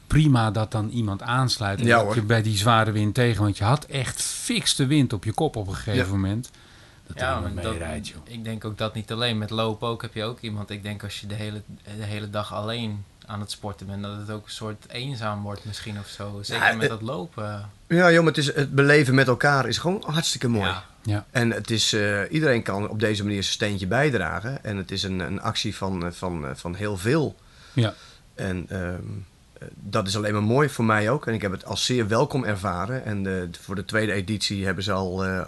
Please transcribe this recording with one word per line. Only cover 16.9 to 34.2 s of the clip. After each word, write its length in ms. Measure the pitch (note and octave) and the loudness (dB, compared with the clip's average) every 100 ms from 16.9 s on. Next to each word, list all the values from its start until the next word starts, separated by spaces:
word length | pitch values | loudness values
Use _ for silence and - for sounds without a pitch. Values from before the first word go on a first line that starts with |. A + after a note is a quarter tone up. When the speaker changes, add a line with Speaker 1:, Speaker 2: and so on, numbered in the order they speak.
| A2+ | -2
Speaker 3:
lopen. 680 | A2 D#3 E3+ - G#2 G#2 G#2 - - | -6 -6 -8 -8 -8 -8 -12 -18 0
Speaker 2:
Ja, 240 | E3 F3+ | 6 8
joh, 60 | E3+ | 8
maar 100 | E3 | 6
het 40 | D3+ | 4
is, 180 | C#3+ D3+ | 0 0
het 200 | C3+ C#3 | 0 4
beleven 400 | C#3+ D3 C3 B2+ | 8 8 8 6
met 120 | C3 | 6
elkaar 400 | A#2+ C#3+ C#3+ A#2 | 6 4 4 2
is 100 | A#2 | 0
gewoon 260 | E3+ G3 - | 0 -2 -2
hartstikke 400 | D#3 - - B2+ | -2 -2 0 2
mooi. 180 | A#2 G2 | 2 2
Speaker 3:
Ja. 140 | F2+ - - | -2 -8 -10
Speaker 1:
Ja. 220 | - G#2 - | -2 -2 -2
Speaker 2:
En 200 | C3 A#2 | 0 2
het 180 | G2+ G2+ | 0 0
is, 220 | A2+ - | 0 2
eh, 260 | A2 G#2 G2+ F#2+ | 2 2 2 0
iedereen 340 | D#3 D#3 A#2 | 2 4 2
kan 260 | - G2 G#2 | 0 -4 -2
op 100 | G#2+ | 0
deze 240 | A2 G#2 | 0 2
manier 180 | G2+ G2+ | 0 0
zijn 100 | F#2+ | -2
steentje 340 | - G#2+ G2+ F#2+ | -2 -2 -2 0
bijdragen. 760 | A#2 D3+ A#2 D#2+ E2+ G#2+ C#3 | 2 2 2 -2 -4 -6 -8
En 140 | - G2+ | -6 -6
het 140 | F2+ | -4
is 120 | G2 | -4
een, 160 | F#2+ F#2+ | -2 -2
een 220 | D#2 G2 | -2 -4
actie 340 | A2+ G#2 A2+ F#2+ | -4 -2 -4 -4
van, 300 | G2 F#2 E2+ | -4 -2 -4
eh, 60 | |
van, 340 | E2+ F#2+ E2+ C#2 | -6 -6 -4 -6
eh, 60 | C#2 | -8
van 200 | E2+ F2 | -8 -6
heel 220 | G#2 G2 | -6 -2
veel. 380 | G2+ D#3 C3 - - - - | 0 2 0 -4 -20 -20 -6
Speaker 1:
Ja. 200 | - A2 - - - - - | 0 0 -2 -16 -20 -20 -8
Speaker 2:
En, 300 | G2 F#2 E2 | -4 -4 -6
ehm, 120 | G2 F2 F2+ G#2+ G#2 G2 _ _ - | -6 -6 -6 -8 -10 -12 _ _ -20
eh, 80 | - - | -18 -14
dat 320 | G2+ A2 G2 | -4 -2 0
is 80 | G#2 | 0
alleen 160 | G#2 | 0
maar 100 | G#2+ | 2
mooi 260 | G#2 B2 D3 | 4 4 4
voor 160 | - A2+ | 2 2
mij 240 | A2 G#2 | 4 4
ook. 180 | D3 - | 0 0
En 60 | |
ik 80 | A2 | -2
heb 100 | G2+ | -2
het 140 | F#2+ - | -4 -6
als 200 | G2 - | -4 0
zeer 220 | B2+ G#2+ | 2 2
welkom 360 | A2+ C#3+ C#3+ | 2 2 0
ervaren. 600 | A2 G2+ G2 F2 G2 B2+ A2 | -2 -2 -2 -2 -2 -4 -4
En, 220 | G#2 G2 | -4 -2
eh, 60 | F#2+ F2+ E2+ | -2 -4 -8
voor 140 | - G2 | -8 -8
de 100 | F#2 | -2
tweede 260 | A2 G#2+ | 0 0
editie 540 | G2 | 0